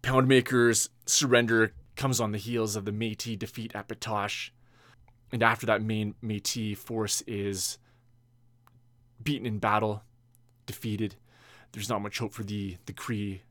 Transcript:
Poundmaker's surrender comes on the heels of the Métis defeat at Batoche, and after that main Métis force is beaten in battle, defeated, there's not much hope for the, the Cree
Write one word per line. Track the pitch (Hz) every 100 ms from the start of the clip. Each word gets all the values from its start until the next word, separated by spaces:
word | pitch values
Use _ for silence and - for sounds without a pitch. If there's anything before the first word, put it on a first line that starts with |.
Poundmaker's | - 131 131 131 127 127 120 110 - _ -
surrender | - 143 123 117 113 110 - -
comes | - 135 120
on | 110
the | 104
heels | 101 120 110 104
of |
the | 101
Métis | 104 113 104 117 104
defeat | 107 - 110
at | 104 98
Batoche, | 110 - 104 101 - - _ _ _ - - - _ _
and | 120
after | 113 113
that | 113 104
main | 107 107 104 107
Métis | 113 104 - 120 107 101
force | - 113 104 - -
is | 104 101 98 - - _ _ _ _ _ _ _ _ _ _ _ _ _ _
beaten | 113 143 120
in | 107
battle, | 107 107 107 107 - _ _ _ _ _ -
defeated, | - 117 104 107 - _ _ - - -
there's | 110 101
not | 107
much | 104 -
hope | 113
for | -
the, | 101 104 98 90
the | -
Cree | - - 107 101 95 _